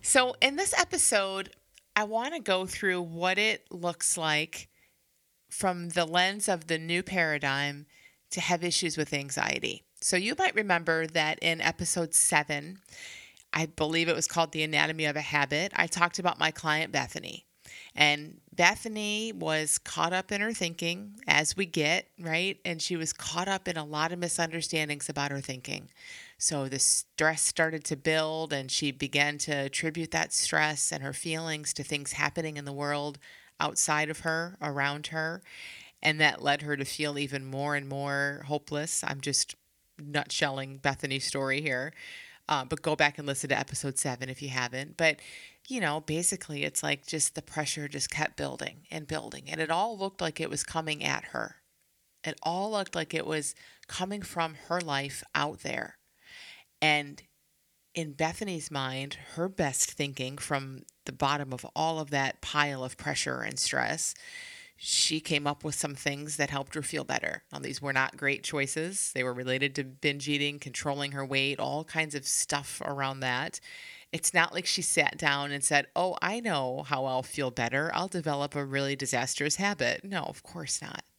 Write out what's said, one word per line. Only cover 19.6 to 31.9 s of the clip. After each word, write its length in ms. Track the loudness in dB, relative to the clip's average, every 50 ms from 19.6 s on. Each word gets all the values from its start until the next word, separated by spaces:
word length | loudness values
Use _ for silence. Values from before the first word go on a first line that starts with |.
| 2 2 0 0
caught 340 | _ -4 0 0 2 2
up 180 | 2 0 0 0
in 100 | -2 0
her 120 | 0 -2
thinking, 680 | 0 -2 -2 -2 -2 -2 -2 -2 -2 -4 -8 -14 -14 -10 4
as 300 | 6 6 6 6 4 0
we 100 | 0 -2
get, 400 | 0 2 2 4 4 4 2 0 _ _ -10
right? 380 | -4 0 0 0 0 0 -4 _ _
And 160 | -6 -4 -2
she 140 | -2 -2 -2
was 180 | -2 -2 -4
caught 360 | -4 -6 -8 -4 -4 -2 0 0
up 180 | -2 -2 -2
in 100 | -4 -4
a 80 | -4 -4
lot 280 | -4 0 0 0 0
of 80 | 0 -2
misunderstandings 880 | -2 -2 0 0 0 0 0 -4 -4 0 0 0 0 0 -2 -4 -4 -6
about 240 | -2 -2 -2 -2
her 80 | -2 -4
thinking. 480 | -4 -6 -8 -8 -6 -8 -8 -8 -8 -14 _ -20 -18 -16 -16 -16 -18 -20 -8 _
So 300 | 0 0 2 0 -2 -2
the 100 | 2 4
stress 640 | 4 4 4 4 0 _ _ 4 4 4 4 4
started 420 | 0 2 4 2 2 2 0 -4 -4
to 120 | -4 -4
build, 560 | 0 2 2 4 4 2 0 -2 -4 -2 -2
and 180 | -4 -4 -2 0
she 200 | 0 2 2 0
began 480 | 0 -2 -4 2 4 4 4 4 4 -2
to 140 | -2 0
attribute 580 | 0 0 0 -2 -2 0 -2 0 -2 -2 -4 0
that 220 | 0 0 0 2
stress 600 | 2 0 2 4 4 4 4 4 2 0 0 0
and 100 | 0 -2
her 120 | -4 -4 -6
feelings 580 | -4 -4 -2 -2 -2 -2 -4 -4 -4 -4 -4 -4
to 80 | -4
things 300 | -4 -4